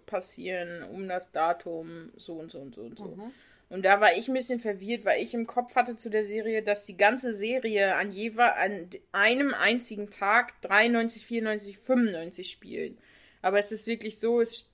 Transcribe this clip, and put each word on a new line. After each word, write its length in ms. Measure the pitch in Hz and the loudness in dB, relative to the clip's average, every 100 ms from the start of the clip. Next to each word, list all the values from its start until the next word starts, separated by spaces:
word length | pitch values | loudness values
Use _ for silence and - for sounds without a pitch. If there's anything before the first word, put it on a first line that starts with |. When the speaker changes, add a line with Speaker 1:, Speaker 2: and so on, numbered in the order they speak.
| - | -8
Speaker 1:
passieren 800 | 196 185 - 175 180 175 175 | -8 -8 -10 -8 -6 -6 -10
um 220 | 185 185 190 | -12 -10 -6
das 240 | 180 - | -6 -4
Datum 800 | - 165 175 170 165 165 165 160 - | 0 0 0 -6 -10 -10 -14 -18 -18
so 160 | - 165 | -14 -14
und 140 | 160 | -14
so 100 | 160 | -16
und 140 | 139 | -16
so 60 | 117 | -16
und 160 | - 214 | -16 -14
so. 80 | |
Speaker 2:
Mhm. 260 | 196 165 220 269 _ _ _ | -14 -14 -14 -16 _ _ _
Speaker 1:
Und 120 | 185 | 0
da 160 | 190 202 | 4 8
war 160 | 214 | 6
ich 140 | - - | 6 2
ein 60 | |
bisschen 260 | 262 247 240 | -2 -2 -4
verwirrt, 460 | 226 196 196 233 196 | -4 -6 -4 -2 2
weil 160 | 151 | 2
ich 100 | 233 | 0
im 140 | 240 226 | -6 -4
Kopf 280 | - 240 | -4 -2
hatte 220 | 254 240 226 | 0 0 -4
zu 140 | 233 | -4
der 160 | 214 208 | -4 -2
Serie, 360 | 214 220 220 | -4 -4 -2
dass 220 | 214 202 | -2 -2
die 140 | - 180 | -4 4
ganze 360 | 202 254 254 | 4 4 -2
Serie 640 | 208 214 254 226 208 196 156 | -4 -2 -2 0 2 2 2
an 160 | 196 | -2
jewe-, 420 | 190 226 220 240 | -4 -4 2 2
an 360 | - 185 202 180 - _ | 4 0 -2 -10 -16 _
einem 440 | 190 214 254 277 | 2 4 4 2
einzigen 560 | - 190 240 240 208 208 | 2 2 2 -2 -10 -10
Tag 500 | - 196 220 240 - | -2 2 4 2 -6
dreiundneunzig, 640 | 196 202 226 233 226 - - | 2 4 4 4 0 -4 -6
vierundneunzig, 520 | 233 220 214 202 196 | -4 -2 -4 -8 -8
fünfundneunzig 720 | - 254 226 170 170 - 180 | 0 2 2 0 -8 -12 -14
spielt. 460 | - - - 156 - _ _ _ _ | -16 -12 -8 -8 -10 _ _ _ _
Aber 180 | 185 202 | 2 2
es 140 | 202 | 2
ist 140 | 214 - | -4 -4
wirklich 340 | 226 214 208 | -4 -6 -4
so, 220 | 226 240 | 0 2
es, 280 | 233 - - | 2 -4 -18